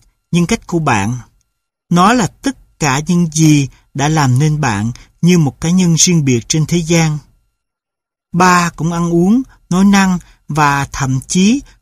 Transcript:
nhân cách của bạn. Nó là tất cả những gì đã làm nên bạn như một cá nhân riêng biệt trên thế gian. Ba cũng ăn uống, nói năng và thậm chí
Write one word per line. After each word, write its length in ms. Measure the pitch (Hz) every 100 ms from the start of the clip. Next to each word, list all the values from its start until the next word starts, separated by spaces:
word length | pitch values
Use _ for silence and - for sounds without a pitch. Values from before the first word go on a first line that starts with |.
| _ _ _
nhân 140 | 170 170
cách 220 | 226 -
của 120 | 170
bạn. 380 | 151 110 101 127 - _ _ _ _ _ _
Nó 240 | 175 185
là 140 | 247 180
tất 520 | - 277 - _ _
cả 200 | 151 131 151
những 200 | 175 170
gì 380 | 151 156 147 135 - _
đã 160 | - 143
làm 300 | 156 139 123
nên 220 | 156 151
bạn 300 | 139 101 110 120 - _
như 160 | 170 180
một 240 | 143 -
cá 80 | 165
nhân 260 | 185 175 160
riêng 300 | - 170 135
biệt 240 | 120 -
trên 160 | 160 151
thế 120 | 170
gian. 400 | 160 170 160 147 - _ _ _ _ _ _ _ _ _ _
Ba 380 | 170 185 180 170 -
cũng 160 | 160
ăn 220 | 170 170
uống, 280 | 170 180 240 262 _ _
nói 160 | 175 202
năng 340 | 196 190 180 - _ -
và 400 | 151 147 143 135
thậm 280 | - 135 131 -
chí 340 | 180 196 277 - _